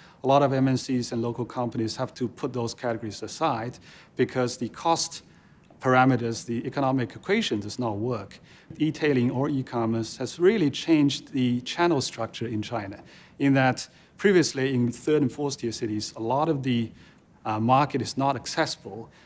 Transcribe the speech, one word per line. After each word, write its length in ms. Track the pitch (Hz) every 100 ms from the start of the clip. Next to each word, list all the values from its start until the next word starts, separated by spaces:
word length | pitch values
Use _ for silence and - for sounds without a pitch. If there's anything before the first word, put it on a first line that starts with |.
| - -
a 40 | 131
lot 160 | 139
of 100 | 139
M 140 | 135 135
N 100 | 127
Cs 340 | - 127 117
and 120 | 120
local 200 | 117 117
companies 520 | 113 - 120 113 113 -
have 180 | 127
to 140 | - 120
put 260 | - 143
those 220 | 123 117 -
categories 480 | 123 113 110 98
aside 560 | 107 - 160 120 117 - - - - -
because 420 | 123 131 123 -
the 120 | 113
cost 540 | - 170 165 - - - - - - _ -
parameters, 640 | 131 127 131 123 117 113 -
the 180 | 117 135
economic 480 | 139 135 131 117 -
equation 440 | - 214 220 110
does 200 | 104 -
not 180 | 123 104
work. 420 | 117 117 98 - - - - -
E-tailing 540 | 156 147 151 131 120
or 180 | 127 143
e-commerce 680 | 139 127 120 113 113 110 -
has 200 | 123 -
really 320 | 175 226 147
changed 640 | - - 311 139 135 -
the 280 | 135 123 123
channel 380 | - - 175 147
structure 460 | - - 113 - 117
in 160 | 107
China, 400 | 104 117 101 104 - - - -
in 160 | 139 135
that 320 | 131 127 - - - -
previously 580 | 202 185 147 135 131 127
in 160 | 120
third 320 | 117 - 151
and 80 | 135
fourth 260 | - 147 135
tier 140 | 117
cities, 420 | 110 113 107 107 -
a 60 |
lot 260 | 113 131 160
of 140 | 143
the, 300 | 131 120 110 - - - _ _
uh, 160 | 110 107
market 440 | 113 131 143 139
is 140 | 101 -
not 160 | 135 131
accessible 760 | - - 156 - 113 101 117 -